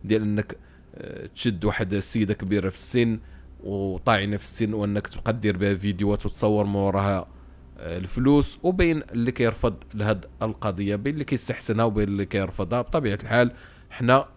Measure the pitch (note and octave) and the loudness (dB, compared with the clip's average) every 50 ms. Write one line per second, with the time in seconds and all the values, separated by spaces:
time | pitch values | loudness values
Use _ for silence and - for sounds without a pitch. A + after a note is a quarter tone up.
0 | - F#2+ G#2+ A2 A2 G#2 G#2 G#2 G#2 - - - - - - - - - - - | 2 2 2 2 2 2 0 0 -2 -4 -10 -16 -18 -20 -20 -20 -20 -20 -18 -16
1 | - - - - - - - - - A#2+ G#2 E2 F2+ G#2+ - - A2+ F#2 G2+ G2 | -14 -14 -12 -12 -14 -14 -10 -2 0 0 0 2 0 0 0 0 -2 0 0 -2
2 | - - - A2+ G#2+ F#2+ G#2+ - G#2 F#2 G#2 G2+ F2+ F#2+ - - - - - B2 | -2 0 0 0 2 2 0 -2 0 0 0 0 0 -2 -4 -4 -8 0 2 2
3 | A#2+ A#2 A2+ A2 - - - - - - - - - G2 G2+ G2 G2 G2 F#2 F2+ | 4 4 2 -2 -6 -14 -20 -20 -20 -20 -20 -12 -8 -6 -4 -2 -2 -2 -4 0
4 | - B2 A2 G2 G2 G#2 G#2 G2+ - - - - A#2 G#2 G#2+ G#2+ G#2 G#2 G2+ G#2 | 2 2 2 4 2 0 -2 -4 -4 -8 -2 -2 -2 0 0 -2 -2 0 0 -2
5 | G2+ - - - - A2+ A2+ A#2+ G#2 G#2 F#2+ F2+ G2+ G2+ G2+ F#2 G2 G#2 G2 F2 | -4 -4 -12 -6 -2 -2 -2 0 0 0 0 2 0 0 0 0 0 -2 0 0
6 | G#2 G2+ G#2 G2+ - G#2 - - - G#2+ G#2+ G#2 G2+ G2+ G2+ G2+ G2 G2 F#2+ G2 | 0 0 0 0 -2 -4 -2 0 2 2 4 4 2 2 2 2 2 2 2 2
7 | G2 G2+ G2 F#2 F2 - - - - - - - - - - - - D#2+ E2+ F2+ | 2 2 0 0 -2 -6 -16 -20 -20 -20 -20 -20 -20 -20 -18 -14 -10 -8 -6 -6
8 | F#2 F#2 - A#2+ B2+ C3+ D3 D3 C#3 - - - - F3 F3+ F#3 F3+ E3+ D#3+ D#3 | -6 -4 -2 2 4 6 6 6 4 2 -4 -2 -2 -2 2 4 4 4 2 0
9 | - - - A#2 A#2 B2+ A#2+ - A#2+ A2+ A2 - - A#2 G2 - - - - G#2+ | -4 -4 -2 0 0 0 2 2 2 2 2 2 -2 -2 -2 -4 -14 -12 -6 -2
10 | G#2 G#2+ G#2+ F#2+ - - - - A2+ A2 G#2+ - - G#2+ F#2 F2 G2+ G2+ G2+ G2+ | 0 0 0 -2 -4 -14 -8 -6 -4 -4 -4 -4 -4 -4 -2 -2 -2 -2 -2 -2
11 | A2+ C#3 D3+ D3+ C#3+ - C3+ A#2 - - A#2 - - - G#2+ A2 A#2 A#2 G2+ G#2+ | -2 -4 -4 -4 -2 -2 -2 -2 -2 -4 -6 -6 -2 -2 2 2 2 2 2 2
12 | G#2 G2 G2+ G2 G2 - - G2+ G2 F#2 - - G2 E2+ A#2+ B2 A#2 - - E3 | 0 0 0 -2 -2 -2 0 -2 -2 -2 -4 -4 -4 -2 -2 -2 -2 0 -2 0
13 | C#3 G#2+ G2 F#2+ - A2+ A2+ A#2+ B2 A#2+ - - - - - - - - - - | 0 0 -2 -2 -4 0 4 4 4 2 0 -8 -20 -20 -20 -20 -20 -18 -8 0
14 | A#2+ A#2+ B2+ C#3 C#3 - - | 4 6 6 6 4 0 -12